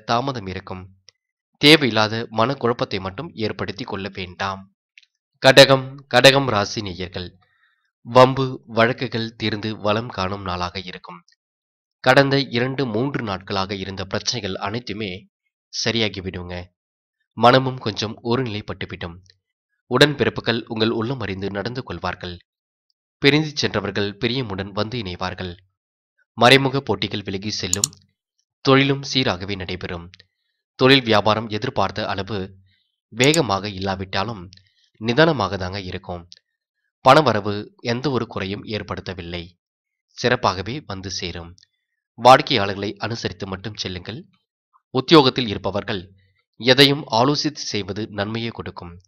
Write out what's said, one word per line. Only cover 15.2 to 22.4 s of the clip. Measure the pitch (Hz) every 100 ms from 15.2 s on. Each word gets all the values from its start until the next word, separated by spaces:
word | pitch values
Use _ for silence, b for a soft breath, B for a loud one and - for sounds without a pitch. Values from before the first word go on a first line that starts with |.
| - _ _ _ _
சரியாகிவிடுங்க. | - 120 113 107 95 92 90 87 90 90 _ _ _ _ _ _ -
மனமும் | 117 131 131 127
கொஞ்சம் | 113 101 107 -
ஒருநிலைப்பட்டுவிடும். | 120 120 123 104 107 92 90 90 90 85 _ _ _ _ _ _ -
உடன்பிறப்புகள் | 123 147 139 110 - - 117 -
உங்கள் | 110 110
உள்ளம் | 120 110 135
அறிந்து | 98 98 98
நடந்து | 98 95 -
கொள்வார்கள். | - 87 90 87 90 87